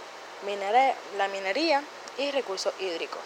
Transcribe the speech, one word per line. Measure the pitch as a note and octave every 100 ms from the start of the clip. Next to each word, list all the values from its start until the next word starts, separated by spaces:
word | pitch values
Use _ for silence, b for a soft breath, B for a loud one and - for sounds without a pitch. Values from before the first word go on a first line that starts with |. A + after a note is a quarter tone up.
| - - - -
minere-, | G3 G3+ G3 A#3+ C4+ - - G3+
la | G3
minería | G3 F#3+ G3+ E4 C#4+ D4 - - -
y | C#4+
recursos | C#4 G#3+ F#3 G3 -
hídricos. | F#3+ E3 D3 -